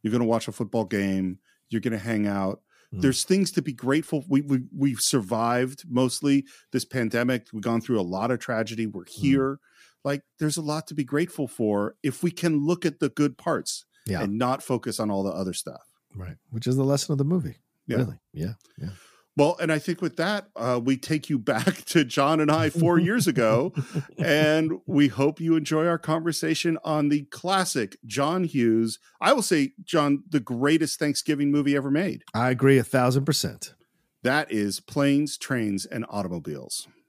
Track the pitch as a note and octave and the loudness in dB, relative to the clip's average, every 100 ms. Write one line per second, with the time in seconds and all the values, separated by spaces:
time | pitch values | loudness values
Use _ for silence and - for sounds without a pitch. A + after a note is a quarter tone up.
0 | A2 A#2+ A2+ A2+ - - G#2+ A#2 A2 G#2 | 0 0 2 0 -2 -6 -4 -2 -2 0
1 | G2 F#2+ F#2 F#2 _ _ _ A2+ B2 G#2+ | 0 0 -2 -6 _ _ _ -4 -2 -4
2 | G#2+ A2 G#2 G2+ F#2+ - _ _ _ F#2+ | -4 -2 -2 -2 -4 -6 _ _ _ 0
3 | C3+ B2 - F#3+ F#3 - C#3+ A#2+ B2 D3 | 0 0 0 2 2 -2 -4 -6 0 0
4 | D#3 D3+ F#3 C#3 C#3+ C3+ B2+ - C#3 A#2 | 0 -6 0 0 2 -2 -2 -2 -2 0
5 | - C3+ F#2+ A2+ A#2 B2 B2+ C3+ - B2 | 0 0 0 0 0 0 -2 -6 -4 0
6 | B2+ - C#3+ C#3 C3+ - _ - - C3 | 0 0 2 2 0 -20 _ -6 -4 -4
7 | A2+ A#2+ B2 B2 - A2 A2+ A#2 A2+ A2+ | -2 0 0 -2 -4 -6 -2 -2 0 0
8 | F2+ F#2+ A#2+ B2 - A2+ A2 A2+ A2 F#2+ | 0 -2 -2 -2 -2 -4 -4 -4 -6 -8
9 | F2 - C#3 C3+ C3+ C3+ _ _ - _ | -14 -4 2 2 2 -4 _ _ -20 _
10 | C#3 C#3+ _ _ D3+ D#3+ D3+ D3+ - D3 | -6 -6 _ _ -4 -2 -4 -6 -6 -6
11 | C3 C#3+ F3+ - C3+ - A2 G2+ G2+ - | -2 -2 -2 -4 -8 -2 0 2 -2 -4
12 | - - F3 E3+ E3+ D3+ D3 F3 E3+ - | -6 -2 -4 0 0 0 0 0 -2 -2
13 | D3 - D3 - - C3+ - - _ _ | -4 0 0 0 -4 -4 -4 -10 _ _
14 | - F#2 G2+ G#2+ B2 C3 - B2 B2 G#2 | -6 -4 -2 -2 -2 -2 -2 -4 -4 -4
15 | G#2+ G2 G2 E2 F#2+ F2+ - - _ _ | -2 -2 -2 -4 -4 -6 -10 -14 _ _
16 | _ G2 F2+ - _ A2+ B2 C3 C3+ C#3 | _ -14 -14 -14 _ -6 -2 0 2 0
17 | - C#3+ C#3 F3+ C3 - _ _ - - | 0 0 0 0 -2 -10 _ _ -4 -2
18 | A#2+ - _ - E2+ A2+ _ - F2 F#2+ | -2 -6 _ -8 -8 -8 _ -12 -12 -12
19 | - _ _ - D3 F3 E3+ D#3 E3 E3 | -20 _ _ 2 2 2 -2 -2 -2 -4
20 | E3 - F3 G#3 G3+ - A#2 B2 A#2+ C3 | -4 -2 -2 -2 -6 -6 -2 0 0 -2
21 | - D#3 - C#3 A2 A2 G3 - - E3 | -2 -4 -2 -2 0 0 0 -4 0 2
22 | C3 C#3+ C#3 D#3+ D3+ D#3 D#3 E3+ D#3+ F3 | 2 2 2 4 4 2 2 2 4 4
23 | F3 A#3 F3+ B2+ A2+ A2+ E3 D#3 C#3 E3 | 4 2 2 2 4 2 0 -4 -6 -6
24 | - - - D3 D#3 D#3 D#3+ F3+ - C#3+ | -8 -4 2 4 4 4 0 -4 0 4
25 | C#3+ G2+ C#3 D#3 E3 D#3+ D3 D#3 E3+ E3 | 4 4 0 0 2 2 2 0 2 0
26 | - D#3+ E3 D3 D#3+ D#3 E3+ D#3+ - D3+ | 0 -2 -2 -2 -2 0 0 -2 -2 0
27 | D3 D3 C#3+ - F3 F#3+ F3+ C3+ G2+ - | 2 0 -2 -8 -2 0 0 -2 -4 -6
28 | A#2+ A#2 C#3+ F#3 E3+ C3+ A#2 A2+ A2+ - | -8 -2 0 0 0 2 4 4 0 -4
29 | _ _ G3 C4+ G3 D#3+ C3+ - F3 E3 | _ _ 2 4 4 2 0 -4 -2 2
30 | D3 C#3+ - D3 A2 A#2+ C#3 D#3+ D#3 - | 2 0 0 -2 -2 0 2 4 2 -2
31 | D3 C#3 - D3 C#3+ C#3+ C#3+ C#3+ C3+ C#3+ | -2 -2 -2 0 2 2 2 0 2 0
32 | F#3+ - - A2+ B2 B2+ C3+ C3+ A#2 C3 | 0 -6 -6 0 2 4 6 6 6 4
33 | B2 C3 C#3 C#3+ E2 - - _ _ _ | 4 4 2 0 -2 -8 -16 _ _ _
34 | _ _ B2 C#3+ D3+ G#2+ G2+ F#2+ - D3 | _ _ 0 0 0 -2 -2 -4 -6 0
35 | C#3+ C#3 D3 - - B2+ G#2+ G2 - A#2+ | 2 2 0 -6 -4 -2 -2 -4 -6 -8
36 | A2+ G#2 F#2 F2 D2 C#2 - - - _ | -6 -6 -4 -6 -8 -10 -10 -12 -12 _